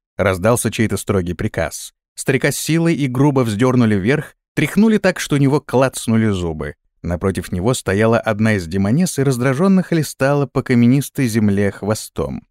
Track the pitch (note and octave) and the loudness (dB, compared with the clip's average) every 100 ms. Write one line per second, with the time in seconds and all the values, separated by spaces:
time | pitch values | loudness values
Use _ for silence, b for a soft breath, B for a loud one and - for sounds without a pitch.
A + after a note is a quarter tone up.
0 | _ - F#2+ F2+ G#2+ A#2+ A2+ - G#2+ G2 | _ -2 0 2 2 0 0 -2 -2 -2
1 | - G2 F2 F2 G#2+ - D2+ - - - | -2 -2 -2 -4 -4 -4 -6 -8 -16 -20
2 | _ - - C3 D3 - - E3 E3+ D#3+ | _ -8 -2 0 0 -2 -2 0 0 0
3 | C#3 B2 D3 C3+ A#2 G2+ B2+ B2 A2 G2+ | -2 2 2 2 0 0 2 4 2 2
4 | G2+ D#3 - _ _ - D3 G3 A3+ G#3+ | 0 -2 -4 _ _ -4 0 2 4 4
5 | F#3 - - C#3+ C#3 D3 - B2 C3 - | 0 -2 -2 0 2 0 0 0 0 -2
6 | - A2+ A2 F#2+ E2+ D2+ C#2+ - _ _ | -2 2 2 0 -4 -6 -8 -12 _ _
7 | E2+ F2 G2 F#2 - F2+ G#2+ B2+ - G2 | -8 -4 -2 -4 -6 -2 -2 -2 0 0
8 | A2+ A2+ A2+ G#2 A2 G#2 E2 G2 G2+ C#3+ | 2 2 0 0 0 0 -2 -2 0 0
9 | F#3 - C3+ A#2+ C3+ C3 G3 F#3+ - E3 | 0 0 0 0 0 0 2 2 2 -2
10 | C#3 - C3+ C#3+ C#3 - - A#2+ A#2+ C#3 | -2 -2 0 0 -2 -2 2 4 4 4
11 | - - B2 A2 G#2 G2 G2 - G2+ A2 | 0 -2 -2 2 2 2 0 -2 -4 -4
12 | - - C#2 C2 - | -6 -8 -8 -8 -14